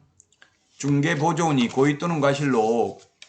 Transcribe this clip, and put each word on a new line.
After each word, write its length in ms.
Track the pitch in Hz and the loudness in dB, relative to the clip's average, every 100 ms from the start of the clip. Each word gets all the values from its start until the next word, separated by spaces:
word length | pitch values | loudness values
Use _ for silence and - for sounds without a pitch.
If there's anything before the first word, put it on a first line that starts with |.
| _ _ _ _ _ _ _ - | _ _ _ _ _ _ _ -8
중개보조원이 880 | 139 143 151 160 160 160 170 139 117 | -2 0 0 0 -2 0 0 0 0
고의 300 | - 143 147 | 2 0 0
또는 220 | 175 160 | -2 0
과실로 800 | 139 139 143 120 110 117 101 - - - | 0 0 0 0 2 0 -2 -6 -20 -20